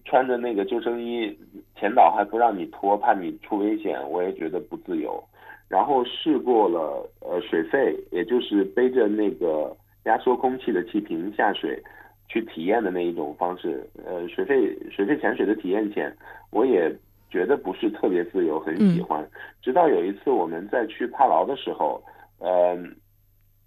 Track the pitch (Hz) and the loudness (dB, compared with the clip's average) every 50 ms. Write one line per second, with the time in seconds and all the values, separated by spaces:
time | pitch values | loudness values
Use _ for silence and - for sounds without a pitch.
0 | - - 147 127 131 127 123 117 120 120 113 101 - - 120 117 107 120 117 120 | -6 2 2 2 4 2 0 -2 -2 -2 -2 -2 -2 -2 -2 -2 -2 -2 -4 -4
1 | 117 117 120 120 110 104 - - - - - 98 - _ _ - 107 101 - - | -4 -4 -4 -4 -4 -4 -6 -12 -20 -20 -20 -20 -20 _ _ -2 -2 2 6 8
2 | 95 85 95 107 101 104 110 113 120 117 104 90 82 78 - - - 98 101 104 | 8 8 8 4 0 0 2 2 4 4 2 0 -6 -8 -8 -2 0 2 2 2
3 | - 123 104 95 87 80 78 - - - 110 101 101 107 110 107 107 92 73 65 | 4 2 2 2 0 -6 -8 -10 -8 -4 -2 0 0 0 0 -2 -2 -4 -4 -4
4 | 69 71 78 90 90 95 95 82 82 80 92 87 76 - 85 80 - - 87 78 | -6 -4 -2 -2 -2 -2 -2 -4 -6 -4 -4 -6 -8 -8 -12 -12 -8 -4 -4 -4
5 | 69 52 50 - - _ _ - - - - - _ - 95 92 110 143 143 127 | -2 -4 -6 -8 -12 _ _ -20 -20 -20 -20 -18 _ 0 2 2 4 4 4 2
6 | 123 123 - - - 160 147 117 104 123 123 110 104 90 85 82 78 76 71 - | 2 0 -4 -4 0 0 0 2 2 4 4 6 6 4 2 0 -2 -2 -4 -6
7 | - - _ - - - 87 90 85 - 90 82 82 - - 139 127 - - - | -10 -12 _ -14 -8 -4 -4 -4 -2 0 0 0 0 2 2 2 2 2 0 -2
8 | - - - 90 87 87 123 120 - - - 101 95 - - 123 127 127 127 127 | -8 -6 -4 -4 -2 0 0 0 0 2 2 2 2 2 2 2 2 4 4 4
9 | 110 104 107 107 107 98 87 - 87 82 78 76 76 - - _ _ _ _ _ | 2 2 2 0 0 -2 -2 -2 -2 0 0 0 -2 -4 -8 _ _ _ _ _
10 | - 113 113 123 - 127 120 - - 127 131 127 - 127 104 90 87 - - 104 | 0 0 0 2 2 2 2 2 2 -2 -2 -2 -2 -2 0 0 -2 0 -2 -4
11 | - - 85 82 87 104 104 - 120 104 90 - - 76 64 - - - - - | -2 -2 -6 -6 -6 -6 -2 0 0 0 0 -2 -4 -6 -6 -6 -10 -18 -20 -20
12 | - - _ _ _ - - 120 - - - 80 82 90 110 117 107 92 90 90 | -20 -20 _ _ _ -6 -4 -4 -4 -4 -8 -6 -2 0 0 2 0 0 -2 -2
13 | 87 87 85 78 76 73 76 - 87 87 90 90 - 87 71 64 - - - - | -2 -2 -4 -4 -6 -8 -4 -4 -4 -4 -4 -4 -6 -6 -6 -6 -8 -14 -18 -16
14 | - - 92 87 87 87 - - - 135 139 131 104 92 - - - - - - | -12 -8 -8 -8 -8 -8 -6 -4 -2 2 2 2 2 0 -2 -6 -12 -10 -4 -2
15 | 101 101 147 - - 104 123 - 104 95 107 107 - 90 95 110 107 101 - 90 | 0 0 0 0 0 -2 0 0 0 0 0 -2 -2 -2 0 0 0 -2 -2 -4
16 | 76 71 - - - - - - - - - 104 123 135 117 90 82 76 73 - | -6 -6 -8 -14 -20 -20 -20 -20 -14 -4 0 2 4 4 4 4 4 2 -2 -6
17 | _ _ _ _ _ - - 90 92 - 143 - - 92 92 - 110 104 - - | _ _ _ _ _ -6 -2 -2 2 2 0 0 0 -6 -6 -2 -2 -2 -2 0
18 | - 110 - 87 87 - - 95 87 80 76 - - - - 180 214 190 170 175 | -2 0 0 0 -2 0 0 0 0 0 0 -2 -4 -4 0 4 4 4 4 2
19 | 175 - - - 151 - - - - - - _ - - - 180 170 151 110 85 | 0 -2 -4 -4 -4 -8 -14 -18 -18 -20 -16 _ -4 0 4 4 4 4 4 2
20 | 85 98 101 - - 143 127 104 85 80 82 82 95 104 139 127 110 110 - - | 0 -2 -4 -2 0 0 2 2 0 -2 -4 -6 -6 -2 -2 -2 -2 -2 -4 -6
21 | 127 117 - - 135 113 82 80 95 113 139 - - 87 78 - 80 71 60 - | -6 -4 2 2 4 4 4 4 2 0 -2 -6 -6 -6 -4 -2 -2 -2 -2 -4
22 | - - - - - _ _ - 90 90 90 90 90 90 87 90 90 - - - | -10 -18 -20 -20 -20 _ _ -6 -2 0 4 4 4 4 2 -2 -8 -12 -16 -20
23 | _ _ _ _ _ _ _ _ _ _ _ _ _ | _ _ _ _ _ _ _ _ _ _ _ _ _